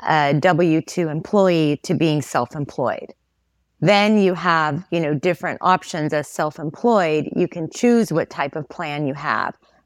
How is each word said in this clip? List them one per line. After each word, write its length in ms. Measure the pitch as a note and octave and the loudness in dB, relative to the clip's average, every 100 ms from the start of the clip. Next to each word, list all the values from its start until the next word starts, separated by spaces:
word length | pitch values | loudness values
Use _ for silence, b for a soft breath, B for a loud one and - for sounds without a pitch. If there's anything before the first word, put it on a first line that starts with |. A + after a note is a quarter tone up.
| - | 0
a 240 | D#3 C#3+ | 2 2
W 480 | D3 F#3 E3 F3 D#3+ | 4 4 4 4 2
two 300 | - - E3 | 0 -4 -4
employee 680 | D3+ - G#3 F#3+ E3+ D3+ D3 | -4 0 2 4 4 2 0
to 100 | - | -2
being 300 | F3 D#3+ D3+ | 0 2 0
self-employed. 920 | C3 C#3+ B2 D#3 C#3+ - B2 - - - _ _ _ _ _ - | -2 -4 -4 -6 -8 -4 -4 -4 -8 -20 _ _ _ _ _ -2
Then 360 | D#3 G3+ G#3 G#3+ | 2 4 4 4
you 160 | F#3+ | 4
have, 500 | F3 F3 E3 D#3 D3+ - | 2 0 0 0 -4 -4
you 100 | E3+ | -2
know, 120 | D#3 | -2
different 460 | D3 F3+ E3+ F3 C3 | 0 0 -2 -4 -2
options 540 | F3 F#3 - F3 D3+ | 0 0 -2 -6 -4
as 120 | D3+ D3 | -4 -4
self-employed. 1040 | - D#3 D3+ D3+ - A#3+ A3 E3+ D#3 D3 - | -4 -6 -6 -10 -2 0 2 2 0 -2 -2
You 120 | F3 | -2
can 200 | F3+ D#3+ | -4 -10
choose 400 | - A#3+ A#3 G#3+ | -2 2 2 2
what 200 | D#3 - | -2 -4
type 260 | - D3 D#3+ | -4 -6 -6
of 100 | D3+ | -12
plan 360 | - D#3+ D3 D3 | -10 -8 -4 -4
you 60 | |
have. 420 | C#3+ D3+ A2 F2+ - b b | -4 -4 -2 -4 -8 b b